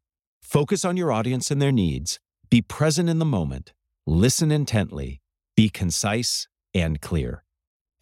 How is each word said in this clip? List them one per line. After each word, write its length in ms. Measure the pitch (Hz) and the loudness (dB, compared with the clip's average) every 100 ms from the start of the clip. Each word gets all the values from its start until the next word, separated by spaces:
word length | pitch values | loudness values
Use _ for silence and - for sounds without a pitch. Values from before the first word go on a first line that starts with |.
| _ _ _ _ | _ _ _ _
Focus 420 | - 147 147 196 180 | -2 0 0 -2 -2
on 100 | 180 | -2
your 160 | 165 | 0
audience 380 | 113 117 127 - | 0 0 -2 -2
and 100 | 143 | 0
their 120 | 143 | 2
needs, 480 | 127 85 65 76 - _ _ _ | 2 2 -2 -6 -10 _ _ _
be 100 | 120 | 2
present 480 | - - 156 151 170 | 4 0 0 2 0
in 80 | 160 | 0
the 80 | 160 | 0
moment, 480 | 104 73 65 - _ _ _ - | 0 -2 -6 -12 _ _ _ 0
listen 460 | 80 123 - 156 | 4 4 4 2
intently, 680 | 151 139 110 90 76 65 67 _ _ _ - | 0 0 -2 -2 -6 -10 -10 _ _ _ 2
be 100 | 110 | 2
concise 800 | - 90 - 101 113 120 - - _ _ 92 | 0 -2 -2 -2 -2 -2 -4 -8 _ _ -2
and 260 | 80 76 | 0 -2
clear. 420 | - 82 62 - _ _ _ _ _ _ | -4 -4 -4 -8 _ _ _ _ _ _